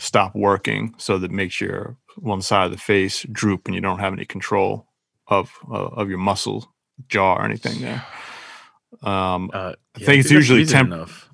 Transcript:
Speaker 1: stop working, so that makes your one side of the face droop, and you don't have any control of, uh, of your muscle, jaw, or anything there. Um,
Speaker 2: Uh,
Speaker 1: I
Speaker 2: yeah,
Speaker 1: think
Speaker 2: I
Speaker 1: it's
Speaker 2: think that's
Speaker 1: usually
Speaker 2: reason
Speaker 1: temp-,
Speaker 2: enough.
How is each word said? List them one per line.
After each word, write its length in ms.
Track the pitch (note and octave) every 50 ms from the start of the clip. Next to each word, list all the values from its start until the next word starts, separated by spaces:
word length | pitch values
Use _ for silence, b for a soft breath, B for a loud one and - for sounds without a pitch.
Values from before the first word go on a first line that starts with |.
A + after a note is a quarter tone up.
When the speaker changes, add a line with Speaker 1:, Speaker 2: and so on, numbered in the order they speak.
| -
Speaker 1:
stop 320 | - - A2 G2 F#2 -
working, 580 | G#2+ G2+ G2+ G2 - - - G#2+ G2+ G#2+ A2+ A2+ -
so 200 | - - G#2 F#2+
that 120 | F#2 F2
makes 300 | F#2 G2 F#2+ F2+ - -
your 340 | G2 F#2+ F#2+ F#2+ G2+ A#2 B2+ - _ _ -
one 260 | - - A#2 G2+ F#2+ F#2+
side 220 | - G#2+ G2 F#2
of 60 | F2+ -
the 60 | -
face 460 | - - G#2 G2+ F#2+ F#2+ - - - -
droop, 360 | G#2+ - - G#2 G2 F2+ -
and 80 | - F#2
you 40 | G2+
don't 200 | G2 G2 F#2 F#2
have 120 | G2+ F#2+ F#2+
any 120 | G2 G2
control 640 | - - G2 - - G#2 G2+ F#2+ F#2+ G#2 A2+ - _ _ _ _ _ _ _ _ -
of, 240 | G#2 G2 F2+ - - - - B2+
uh, 40 | A#2+
of 340 | G#2 F#2+ F2 - A#2 G#2 G2
your 100 | F#2+ F#2
muscle, 540 | F#2 G2+ G2 - - A2 G2+ G#2+ A#2+ - _ _ _ _ _ - C3+ -
jaw, 260 | - G#2 F#2+ F#2+ F#2
or 80 | - -
anything 360 | G#2+ G#2+ G#2 - A#2 A2+ A2+ B2+
there. 220 | B2 A2+ B2+ - B B B B B B B B B B B B B B B B _ - - -
Um, 480 | G#2 G2 F#2+ F#2+ F#2 F#2 F2+ F#2 F#2 -
Speaker 2:
Uh, 40 | G2
Speaker 1:
I 0 |
Speaker 2:
yeah, 60 | F#2+
Speaker 1:
think 20 | F2+
Speaker 2:
I 300 | - - _ _ - -
Speaker 1:
it's 80 | A2
Speaker 2:
think 160 | C#3+ C#3+ C#3 C3
that's 60 | - -
Speaker 1:
usually 260 | D3+ D3 A#2+ B2+ A2+
Speaker 2:
reason 160 | - D#3 C#3+ C#3
Speaker 1:
temp-, 140 | C3 G#2 F2
Speaker 2:
enough. 340 | E2 D#2+ - - - - _